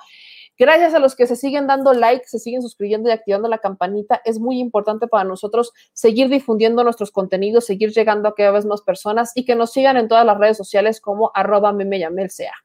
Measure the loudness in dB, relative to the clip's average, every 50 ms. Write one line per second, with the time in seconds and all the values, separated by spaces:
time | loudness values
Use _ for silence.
0 | -8 _ -20 -20 -20 -20 -20 -20 -20 _ _ 2 4 4 6 4 4 4 2 4
1 | 2 2 2 2 0 0 0 -4 -4 -4 -4 -2 0 0 0 2 4 2 4 4
2 | 4 2 2 0 -2 -8 -10 -10 -8 -6 -8 -8 -8 -8 -10 -8 -4 -4 -4 -2
3 | 0 0 -2 -2 -2 -4 -2 -2 -2 -2 -4 -4 -4 -6 -6 -4 -6 -4 -4 -6
4 | -2 -2 -4 -2 -2 -4 -4 -4 -4 -4 -4 -4 -4 -2 -4 -2 -2 -2 -4 -4
5 | -4 0 0 0 0 -2 -6 -8 -8 -4 -2 -2 -2 -2 _ _ _ _ -8 2
6 | 2 2 4 4 2 2 2 -2 0 -2 0 0 2 2 2 2 0 0 0 -2
7 | -6 -6 -4 -6 -4 -4 -4 -4 -2 2 0 0 0 0 -4 -2 -2 -2 0 0
8 | 0 2 0 0 -2 -4 0 2 2 2 2 2 0 -2 -6 -4 -4 -4 -4 -4
9 | -4 -4 -2 -2 -2 -4 -4 -6 -2 -2 0 0 0 -2 0 2 2 2 2 2
10 | 2 4 4 4 6 4 4 4 4 2 2 0 -4 -2 0 0 0 0 -2 -4
11 | -6 -6 -2 -2 -2 -2 0 -2 0 2 2 2 2 2 0 -2 -4 -4 -4 -4
12 | -4 -6 -6 -6 -6 -8 -8 -12 -12 -12 -14 -18